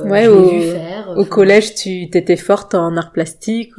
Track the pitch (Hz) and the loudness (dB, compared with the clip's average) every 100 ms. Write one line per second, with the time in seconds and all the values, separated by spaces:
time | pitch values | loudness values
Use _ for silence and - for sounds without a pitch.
0 | 208 202 226 202 185 175 165 175 160 202 | -2 2 6 6 6 2 -2 -6 -8 -12
1 | 196 180 196 214 196 202 214 - 190 185 | -8 -4 -2 2 4 4 2 -6 -8 -8
2 | 175 180 180 175 - 202 - 185 170 165 | -4 -2 0 -2 0 -4 -2 -4 -2 -4
3 | 165 - 160 - - 226 226 | -6 -6 -6 -8 -8 -6 -8